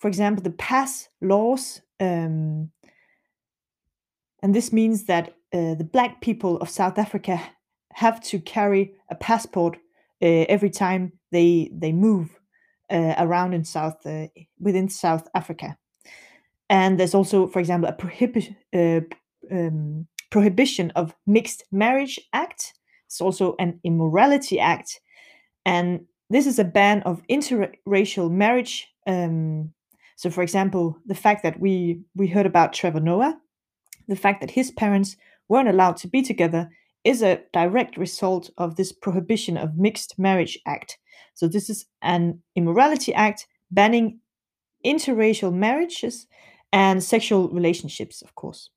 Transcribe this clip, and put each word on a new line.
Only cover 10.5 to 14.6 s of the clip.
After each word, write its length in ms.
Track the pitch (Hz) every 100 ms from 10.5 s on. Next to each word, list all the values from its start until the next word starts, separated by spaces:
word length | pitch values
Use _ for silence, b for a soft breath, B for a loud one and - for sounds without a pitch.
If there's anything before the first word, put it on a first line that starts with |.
| 202 202
time 420 | - 185 185 185 - _
they, 400 | 175 170 170 156
they 180 | 160 160
move, 480 | 165 220 202 160 - _ _ _ _ -
uh, 240 | 175 160 160
around 340 | 170 175 180
in 120 | 175
South, 400 | 160 160 156 156 -
uh, 200 | 156 156 - 165
within 300 | _